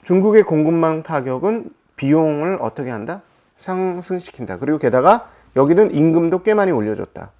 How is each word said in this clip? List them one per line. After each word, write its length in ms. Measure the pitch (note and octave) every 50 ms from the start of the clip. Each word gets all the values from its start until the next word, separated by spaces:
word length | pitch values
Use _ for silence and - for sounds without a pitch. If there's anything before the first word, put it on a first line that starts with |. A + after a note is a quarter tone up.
| _
중국의 400 | - F3+ F#3 F#3+ G#3+ G#3 A3 G#3
공급망 600 | - E3 D#3 D#3 D#3 E3+ E3 E3 D#3+ D#3+ D#3+ D#3
타격은 680 | - E3 D3 C3 C3 B2+ B2+ C#3 G3 A3 A#3 - - - _ _ _ _ -
비용을 600 | - C3+ D3 D#3+ D#3+ D#3 D3+ D3 D3+ F3 F#3+ F3+
어떻게 280 | A#2+ A2+ A2 - C#3+ B2
한다? 320 | B2 G#2+ G#2 D3+ E3+ G3 - _ _ _ _ _ _ _
상승시킨다. 960 | - - F#3 F#3 F#3 F#3 F3+ F3+ F3 - F#3 F3+ F3 - - - B2 F#2+ F#2 F2+
그리고 200 | C3 C3 D3+ D3+
게다가 520 | - B2+ A#2+ B2+ C3 E3+ G#3+ A#3+ - - _ _ _ _ _
여기는 380 | C3 C3+ C#3+ E3+ F3+ G#3+ G3 E3
임금도 500 | D3+ D3+ E3 D#3+ E3 E3+ E3 E3 F3+ F3
꽤 100 | A3 G#3+
많이 180 | G#3+ G3+ F#3+
올려줬다. 600 | E3+ B2 G#2 G#2+ G#2+ G2 G2 - _ - E2 G2 _ _